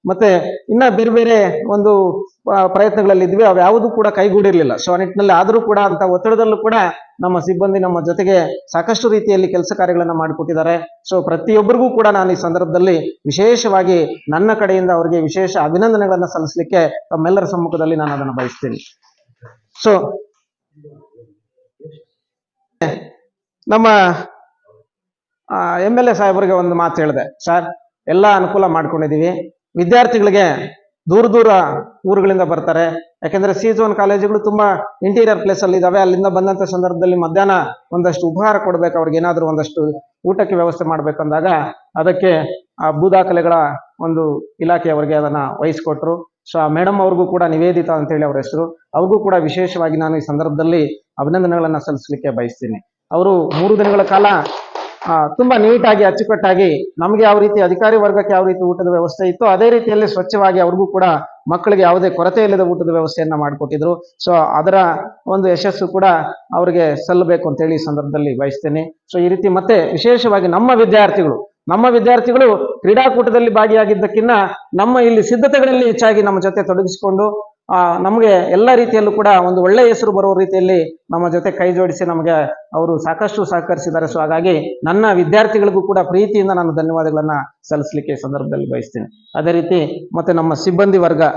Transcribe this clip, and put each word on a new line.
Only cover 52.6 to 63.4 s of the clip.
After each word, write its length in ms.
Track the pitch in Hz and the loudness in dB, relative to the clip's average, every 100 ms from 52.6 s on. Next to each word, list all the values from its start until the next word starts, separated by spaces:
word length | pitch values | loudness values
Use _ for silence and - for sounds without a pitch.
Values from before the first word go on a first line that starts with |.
| 120 104 _ _ _ | -10 -10 _ _ _
ಅವರು 380 | 165 190 185 143 | -2 2 0 0
ಮೂರು 280 | 147 190 208 | -2 2 2
ದಿನಗಳ 260 | 202 202 | 4 2
ಕಾಲ, 220 | 196 196 202 180 139 - - - - - - | 2 4 4 2 -2 -10 -14 -14 -14 -12 -4
ಆ, 200 | 160 151 | -2 -2
ತುಂಬಾ 300 | 147 247 247 | 0 2 4
ನೀಟಾಗಿ 460 | 214 240 220 208 | 4 4 4 4
ಅಚ್ಚುಕಟ್ಟಾಗಿ 920 | 196 180 220 214 190 180 190 143 - - | 2 0 -2 0 0 2 2 0 -6 -4
ನಮ್ಗೆ 240 | 175 214 | -2 4
ಯಾವ 160 | 220 208 | 4 4
ರೀತಿ 220 | 208 208 | 2 2
ಅಧಿಕಾರಿ 360 | 180 180 220 220 | 0 2 2 4
ವರ್ಗಕ್ಕೆ 360 | 202 202 185 | 2 0 0
ಯಾವ 140 | 190 190 | 0 0
ರೀತಿ 160 | 185 | 0
ಊಟದ 240 | 180 180 180 | -2 -2 -2
ವ್ಯವಸ್ಥೆ 380 | 175 170 - 185 | 0 -2 -2 -4
ಇತ್ತು 160 | 180 226 | 0 0
ಅದೇ 240 | 185 233 | 4 4
ರೀತಿಯಲ್ಲಿ 380 | 240 226 208 214 | 4 2 0 0
ಸ್ವಚ್ಛವಾಗಿ 520 | 185 180 208 196 180 | -2 -4 0 2 2
ಅವ್ರಿಗೂ 280 | 175 180 196 | 0 0 -2
ಕೂಡ 160 | 196 185 143 - - - | 0 0 0 -6 -14 -6
ಮಕ್ಕಳಿಗೆ 300 | 175 202 196 | -4 0 4
ಯಾವುದೇ 280 | 180 180 180 | 4 4 0
ಕೊರತೆ 340 | 180 175 180 | 0 0 2
ಇಲ್ಲದ 160 | 208 196 | 2 2
ಊಟದ 300 | 180 175 165 | 0 0 -2
ವ್ಯವಸ್ಥೆಯನ್ನ 420 | 165 160 165 160 | -2 -2 -4 -4
ಮಾಡಿಕೊಟ್ಟಿದ್ರು. 840 | 156 | -2